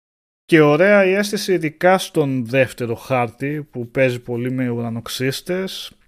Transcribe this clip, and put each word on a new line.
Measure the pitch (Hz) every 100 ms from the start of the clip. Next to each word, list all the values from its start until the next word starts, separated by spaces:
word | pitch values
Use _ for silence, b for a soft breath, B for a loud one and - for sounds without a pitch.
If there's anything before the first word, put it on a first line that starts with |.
| _ _ _ _
Και | - 160
ωραία | 147 147 190 202 185
η |
αίσθηση, | 196 208 208 202
ειδικά | 180 156 151 175 190
στον | - 160 143 131 113
δεύτερο | 135 123 - 120 113
χάρτη, | - 131 117 - 135 151 143
που | 127 117
παίζει | 135 131 123
πολύ | 123 120 123
με | 127 127
ουρανοξύστες | 117 117 117 - - 131 127 - 185 190 - - -